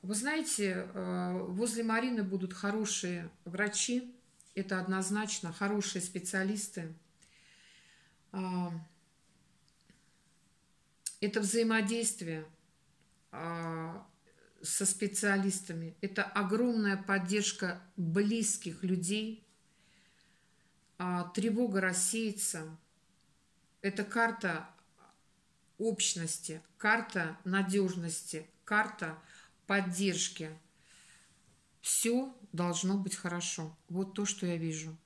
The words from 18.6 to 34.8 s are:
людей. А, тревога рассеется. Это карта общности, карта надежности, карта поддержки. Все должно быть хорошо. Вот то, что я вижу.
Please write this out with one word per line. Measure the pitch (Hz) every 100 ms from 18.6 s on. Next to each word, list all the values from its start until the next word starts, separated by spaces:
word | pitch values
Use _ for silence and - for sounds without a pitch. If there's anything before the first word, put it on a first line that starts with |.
| 180 165
людей. | 190 180 170 208 220 220 _ _ _ _ _ _ _ _ _ _ _ _ _ _ _ _
А, | 180 180 170
тревога | 185 214 220 247 196
рассеется. | 185 180 - 226 226 202 - 175 156 160 _ _ _ _ _ _ _ _ _ _
Это | 196 196
карта | 202 233 233 226 190 160 - - _ _ - _ _ _ _ _ _ _
общности, | 220 - - 175 160 - - 160 - _
карта | 214 226 226 185 160 165 -
надежности, | 190 190 196 190 180 170 165 - 160 160 _ -
карта | 208 214 - 165 160 - - - _ -
поддержки. | 196 185 175 196 170 - - 160 156 _ _ _ - - - - _ _ _ _ _
Все | - - 226 240 269 - -
должно | 165 175 170 185 202
быть | 190 -
хорошо. | 175 175 175 - 160 160 _
Вот | 175 190
то, | 190 202
что | - 180
я | 170
вижу. | 165 156